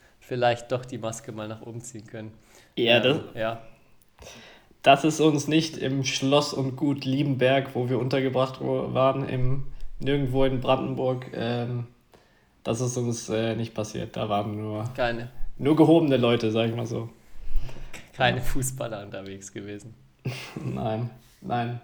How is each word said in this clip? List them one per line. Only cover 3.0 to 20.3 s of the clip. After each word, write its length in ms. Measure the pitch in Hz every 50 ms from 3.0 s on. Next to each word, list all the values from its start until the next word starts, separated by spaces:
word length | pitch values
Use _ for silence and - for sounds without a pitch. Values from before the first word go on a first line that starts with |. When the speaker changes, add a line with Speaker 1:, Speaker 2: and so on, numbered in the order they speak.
| 120
Speaker 2:
das, 160 | 127 - 104 - - -
Speaker 1:
ja. 260 | 113 110 113 113 - - - - _ _ _ _ _ _ _ _ - - - - - - - - - _ _ _ _ -
Speaker 2:
das 200 | 139 143 143 -
ist 160 | 156 151 -
uns 280 | 156 160 147 143 -
nicht 300 | 147 151 160 156 - -
im 260 | - - 131 135 139 131
Schloss 500 | - - - 135 135 143 147 147 - -
und 220 | 139 131 131 127
Gut 300 | - 160 143 139 139 -
Liebenberg, 720 | 135 131 277 - 143 131 123 127 127 135 135 127 - -
wo 140 | 123 123 123
wir 100 | 127 110
untergebracht 600 | 123 131 143 135 131 131 127 127 131 131 - -
wo-, 320 | 135 131 131 131 127 131 123
waren, 340 | 127 131 135 135 135 131
im, 400 | - 131 127 127 127 135 139 - - - - - - - -
nirgendwo 440 | - 135 143 143 139 123 131 135 135
in 140 | 135 131 123
Brandenburg, 680 | 127 127 131 127 131 131 131 123 131 127 127 127 127 - -
ähm, 540 | 120 117 117 120 120 120 120 123 120 117 - - _ _ _ _ _ _ _ _ _ _ _ _ _ -
das 180 | - 117 117
ist 160 | 127 123 127
uns, 320 | 127 120 120 117 - - -
äh, 260 | 110 110 113 113 113
nicht 180 | 113 113 - -
passiert. 420 | 113 107 - - 117 113 113 -
Da 120 | 117 110 110
waren 260 | 101 101 104 110 104
nur, 260 | 107 107 110 107 107 107 123 -
Speaker 1:
Keine. 340 | - 123 120 117 113 113 127 - - - - -
Speaker 2:
nur 180 | - 127 139 156
gehobene 420 | 147 156 147 165 165 165 139 131
Leute, 340 | 120 120 117 120 113 113 110
sag 180 | 107 113 113 113
ich 60 | 113
mal 120 | 117 110
so. 220 | 110 123 - 117 117 - - - - - - - - - - - - - - - - - - - - -
Speaker 1:
Keine 240 | - 131 127 120
Speaker 2:
Ja. 60 | 127 -
Speaker 1:
Fußballer 600 | - - 143 127 - - - 120 117 110 101 101
unterwegs 500 | 101 104 98 98 98 98 98 - - -
gewesen. 400 | 107 101 104 104 101 - 113 - - _ _ _ _ -
Speaker 2:
<laughs> 80 | 127